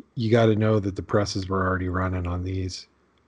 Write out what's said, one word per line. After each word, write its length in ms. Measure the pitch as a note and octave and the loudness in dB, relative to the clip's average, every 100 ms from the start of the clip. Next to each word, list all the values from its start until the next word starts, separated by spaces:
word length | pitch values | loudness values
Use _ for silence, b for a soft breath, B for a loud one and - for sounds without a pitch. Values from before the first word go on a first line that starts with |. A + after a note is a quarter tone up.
| - | -14
You 160 | - A2+ | -4 2
gotta 260 | A#2 A2+ G#2+ | 4 6 4
know 220 | A2 A2 | 4 2
that 180 | G2 F#2 | 0 -6
the 60 | |
presses 460 | F2+ G#2+ G2+ G2+ F#2 | -2 0 0 -4 -4
were 180 | F#2+ F#2 | -2 0
already 220 | F#2 F2+ | -2 -2
running 380 | F2+ F#2 F#2 F2 | -2 -2 -2 -4
on 180 | F2 | -4
these 420 | F2+ F#2+ F#2+ - - _ _ _ | -4 -4 -6 -8 -16 _ _ _